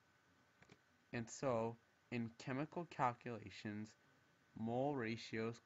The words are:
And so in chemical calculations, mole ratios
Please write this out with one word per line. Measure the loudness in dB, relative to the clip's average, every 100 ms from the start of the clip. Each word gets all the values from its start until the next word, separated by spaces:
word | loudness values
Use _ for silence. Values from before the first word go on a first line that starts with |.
| _ _ _ -20 -20 -20 -20 -20 _ _ -6
And | -4 -4
so | 0 4 4 4 -2 -14 _ -2
in | 0 0 -4
chemical | -2 0 0 -2 -6
calculations, | 2 2 2 -4 -6 -8 -6 -4 -4 -6 -12 -20 -20 -20 _ _ -4
mole | 0 2 2
ratios | 2 0 -2 -2 0 0 -2